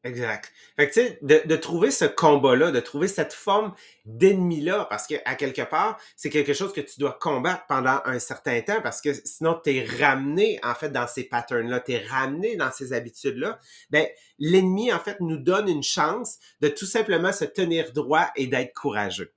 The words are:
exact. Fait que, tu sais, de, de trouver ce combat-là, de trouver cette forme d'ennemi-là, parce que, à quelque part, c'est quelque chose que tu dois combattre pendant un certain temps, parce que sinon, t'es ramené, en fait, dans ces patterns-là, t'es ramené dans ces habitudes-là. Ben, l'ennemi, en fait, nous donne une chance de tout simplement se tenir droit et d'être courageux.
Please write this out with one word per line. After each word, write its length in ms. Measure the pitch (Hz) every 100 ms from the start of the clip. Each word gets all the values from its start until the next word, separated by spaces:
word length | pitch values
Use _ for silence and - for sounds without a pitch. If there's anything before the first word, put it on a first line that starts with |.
exact. 500 | 123 123 117 104 - _ - -
Fait 120 | 147
que, 60 |
tu 60 | 220
sais, 180 | 247 -
de, 220 | 139 156
de 120 | 156 160
trouver 340 | - 170 226
ce 160 | - 156
combat-là, 640 | - 165 143 131 127 165
de 100 | 127
trouver 260 | - 143 190
cette 280 | 190 147
forme 400 | - - 202 214 - - _ 110
d'ennemi-là, 800 | 113 190 196 180 160 156 208 208
parce 180 | 104 -
que, 80 | 147 123
à 80 |
quelque 260 | 131 135 127
part, 380 | 120 160 208 214 - -
c'est 140 | 147
quelque 240 | 151 143
chose 180 | 135 190
que 80 | 165
tu 180 | - -
dois 200 | 139 -
combattre 460 | 170 135 147 180 -
pendant 320 | 135 127 135 131
un 120 | 123
certain 420 | - 123 - 120
temps, 180 | 113 214
parce 200 | 123 -
que 100 | 147
sinon, 480 | 139 - - 160 165
t'es 240 | 151 131 110 120
ramené, 580 | 143 135 139 160 220 -
en 100 | 120
fait, 140 | 120 151
dans 180 | 135 120
ces 180 | -
patterns-là, 560 | 123 120 117 120 117 123
t'es 220 | - 120 104
ramené 460 | 131 135 147 214 208
dans 160 | 135
ces 220 | - 127
habitudes-là. 640 | 123 120 - 143 120 170 233 _ - _
Ben, 160 | 151 170 - _ _
l'ennemi, 520 | 151 185 185 190 240
en 80 | 175
fait, 200 | - 196
nous 160 | 170 160
donne 320 | 131 190 202
une 140 | 151
chance 560 | 131 - 151 208 240 - - _
de 80 | 151
tout 180 | 147 196
simplement 460 | 226 214 170 185
se 120 | 196
tenir 480 | 220 - 175 165 160
droit 360 | 151 127 156 170 -
et 100 | 127
d'être 260 | 127 123
courageux. 600 | - 143 104 101 92 90